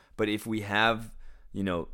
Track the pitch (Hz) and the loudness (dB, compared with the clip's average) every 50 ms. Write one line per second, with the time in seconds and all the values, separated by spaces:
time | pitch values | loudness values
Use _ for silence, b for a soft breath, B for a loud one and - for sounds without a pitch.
0 | B B B - 110 107 104 104 - 113 113 107 101 104 104 104 110 113 117 110 | B B B 0 0 2 2 0 -2 -2 -2 -2 -2 0 2 4 6 6 4 2
1 | 117 - - b b b b b b b - 101 98 95 90 85 - - | -2 -8 -12 b b b b b b b -6 -2 -2 0 0 0 -2 -4